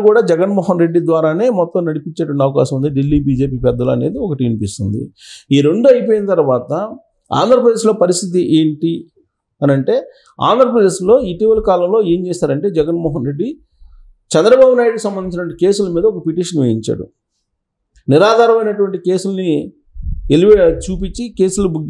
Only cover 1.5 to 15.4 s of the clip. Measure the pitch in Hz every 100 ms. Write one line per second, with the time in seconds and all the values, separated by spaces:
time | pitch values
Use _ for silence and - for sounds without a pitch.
1.5 | 196 170 185 170 151 160 160 151 139 139
2.5 | 139 131 135 147 135 143 147 139 127 139
3.5 | 127 127 120 123 123 151 247 208 135 123
4.5 | 110 101 - 98 104 - _ - - -
5.5 | 139 147 202 269 247 202 214 196 175 139
6.5 | 123 123 156 214 - _ _ - 127 202
7.5 | 247 233 226 214 214 180 175 190 180 -
8.5 | 156 160 151 165 165 - _ _ _ _
9.5 | _ 139 139 135 247 - - _ - 135
10.5 | 233 240 233 196 - 185 262 202 170 214
11.5 | 220 208 180 175 220 185 175 180 175 151
12.5 | 139 196 160 151 170 165 143 127 143 226
13.5 | 330 _ _ - - - _ - 160 202
14.5 | 254 262 247 233 226 208 190 185 170